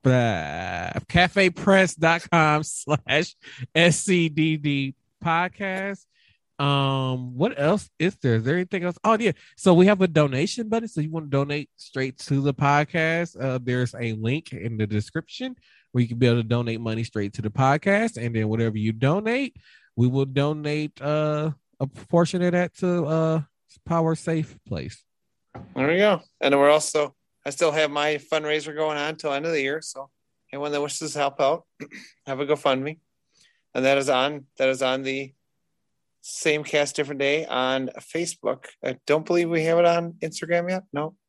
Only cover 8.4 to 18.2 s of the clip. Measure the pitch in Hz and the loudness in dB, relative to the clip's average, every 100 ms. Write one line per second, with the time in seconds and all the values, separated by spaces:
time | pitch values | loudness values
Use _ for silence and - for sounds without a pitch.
8.4 | 117 170 180 190 180 170 214 220 226 - | 2 -2 -2 -4 -4 -2 0 2 2 -2
9.4 | - _ 190 170 185 202 190 156 147 131 | -12 _ 6 8 8 6 2 4 2 2
10.4 | 160 - 220 226 226 - 151 160 147 139 | -2 -4 -2 -2 -2 -6 -4 -6 -2 -2
11.4 | 143 147 143 _ - - 135 - - 139 | 0 -4 -8 _ -12 -6 -6 -6 -2 0
12.4 | 139 135 139 143 147 170 160 165 170 - | 0 2 4 4 2 -2 0 -2 -4 -6
13.4 | 131 127 123 123 123 - 117 110 113 147 | -4 -4 -2 0 -2 -4 -6 -2 -2 -2
14.4 | - 92 110 110 107 104 - 160 - - | -6 -10 -8 -4 -2 -2 -2 -8 -10 -10
15.4 | 254 254 _ _ _ 123 120 117 123 120 | -10 -10 _ _ _ 0 0 4 4 4
16.4 | 113 120 120 113 113 110 113 110 101 - | 2 -2 -2 -4 -4 -4 -4 -4 -4 -4
17.4 | 107 110 131 147 196 202 226 120 | -6 2 2 4 2 2 0 -4